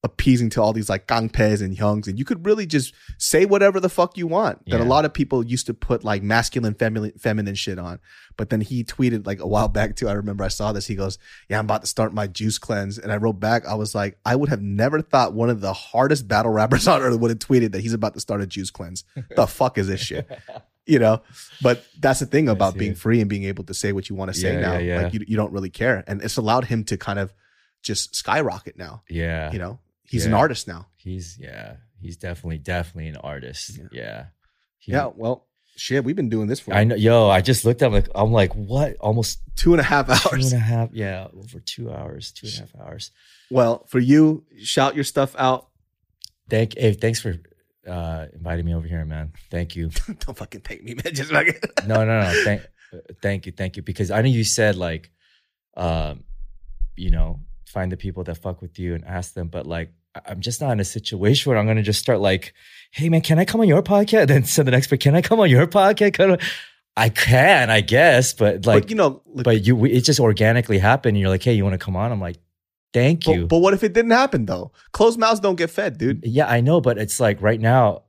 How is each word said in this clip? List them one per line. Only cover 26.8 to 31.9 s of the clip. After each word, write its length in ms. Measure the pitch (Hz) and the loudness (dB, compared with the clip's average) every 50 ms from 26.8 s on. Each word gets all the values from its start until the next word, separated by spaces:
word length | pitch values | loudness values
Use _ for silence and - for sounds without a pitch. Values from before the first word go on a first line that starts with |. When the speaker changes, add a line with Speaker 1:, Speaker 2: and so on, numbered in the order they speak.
| 107 | -4
Speaker 1:
to 120 | - 104 | -4 -8
kind 220 | 95 - - 101 101 | -8 -6 -8 -6 -6
of 160 | 98 98 _ _ _ _ _ _ _ _ _ _ | -6 -8 _ _ _ _ _ _ _ _ _ _
just 320 | _ - 107 - - - - | _ -8 -6 -6 -8 -8 -10
skyrocket 640 | - - - 107 151 151 123 - 95 _ - - - | -10 -6 -4 -4 -2 -2 -4 -6 -8 _ -18 -18 -16
now. 240 | 90 80 - 110 _ _ | -18 -16 -18 -20 _ _
Speaker 2:
Yeah. 400 | - 82 82 85 82 80 80 76 | -8 -6 -6 -4 -6 -6 -8 -8
Speaker 1:
You 80 | 78 95 | -8 -8
know? 220 | 87 92 113 131 _ _ _ _ _ _ | -10 -10 -14 -16 _ _ _ _ _ _
He's 160 | - 117 107 | -6 -4 -2
an 40 | 107 | 0
Speaker 2:
Yeah. 80 | 110 104 | 2 2
Speaker 1:
artist 300 | 135 160 123 - - - | 2 2 0 -4 -10 -12
now. 180 | 85 82 90 _ _ | -14 -14 -16 _ _
Speaker 2:
He's, 420 | _ _ 92 92 92 87 82 85 - | _ _ -12 -12 -12 -12 -14 -18 -20
yeah. 380 | - - 60 52 53 52 - - _ _ | -20 -18 -18 -18 -18 -18 -20 -20 _ _